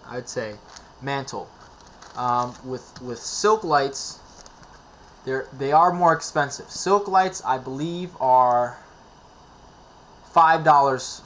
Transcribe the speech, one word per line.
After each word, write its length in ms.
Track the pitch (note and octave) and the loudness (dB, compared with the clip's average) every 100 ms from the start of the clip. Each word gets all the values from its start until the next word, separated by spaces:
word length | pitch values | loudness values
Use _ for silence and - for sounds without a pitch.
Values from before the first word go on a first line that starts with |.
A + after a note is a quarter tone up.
| - | -14
I'd 220 | B2 B2 | -12 -10
say, 260 | C3 A2 G#2 - - - - | -8 -10 -12 -20 -20 -20 -14
mantle. 460 | C3+ C#3 C3 G#2+ - - - - - - - - | -8 -6 -6 -12 -14 -18 -20 -20 -20 -20 -16 -6
Um, 380 | B2 B2 B2 A#2+ | -2 -2 -2 -8
with, 380 | C3 B2+ - - | -12 -12 -12 -16
with 160 | B2 A#2 | -12 -12
silk 440 | - - G#3 - | -10 -2 2 2
lights, 560 | E3+ D3 C#3 - - - - - - - - - - - - - C3 | 2 0 0 -6 -12 -16 -20 -20 -20 -20 -20 -20 -20 -20 -20 -14 -8
they're, 200 | C3 C3 C3 | -6 -6 -8
they 140 | C3+ | 2
are 200 | D3+ F3 | 4 4
more 200 | F3 E3+ | 4 2
expensive. 580 | D#3+ - D#3 C#3 - - | 2 -2 -2 -2 -6 -14
Silk 380 | - F3+ G3+ G3 | -6 0 0 2
lights, 340 | F#3+ F#3+ - | 2 2 -2
I 140 | - C3 | -4 -4
believe, 520 | C3 C3+ E3 F3 F3+ - | -6 -8 -6 -6 -10 -4
are 580 | C3 B2+ B2+ B2 B2 - - - - _ _ _ - - - - - - - - - | 2 4 4 2 0 -6 -20 -20 -20 _ _ _ -20 -20 -20 -20 -20 -20 -20 -20 -2
five 320 | E3 D#3+ E3 | 4 4 4
dollars 560 | D#3 C#3+ C#3 B2+ - - | 4 4 4 0 -6 -14